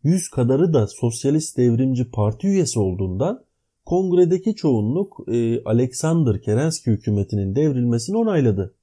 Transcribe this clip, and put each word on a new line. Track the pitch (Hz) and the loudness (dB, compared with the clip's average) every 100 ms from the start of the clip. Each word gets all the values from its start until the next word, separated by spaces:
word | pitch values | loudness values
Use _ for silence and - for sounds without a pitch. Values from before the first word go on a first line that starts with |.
yüz | 143 180 - | 2 0 -2
kadarı | - 120 135 180 | -2 2 2 4
da | 151 104 | 2 0
Sosyalist | - 120 113 139 156 156 - | -2 -4 -2 0 0 -2 0
Devrimci | 123 117 131 123 120 | 2 2 0 -2 -4
Parti | - 104 107 196 | -2 -2 0 0
üyesi | 196 160 117 | 0 0 0
olduğundan | 95 90 95 92 156 254 _ _ _ _ | -2 -2 -4 -2 -4 -4 _ _ _ _
kongredeki | - 180 190 180 175 180 202 | -2 -2 2 4 4 2 -2
çoğunluk, | 214 160 117 104 156 196 - - | -2 0 0 0 -2 -4 -8 -4
e, | 117 117 117 | -2 0 -2
Alexander | - 113 127 - 160 170 135 101 | 0 0 0 -2 0 2 2 0
Kerensky | - 110 160 160 - 104 | 0 0 0 -2 -2 -2
hükümetinin | - 101 98 104 98 113 | 0 -2 -2 -2 -2 0
devrilmesini | 156 131 120 117 117 214 | 0 0 0 -2 -2 -2
onayladı. | 226 175 123 98 90 _ | 0 2 2 0 -4 _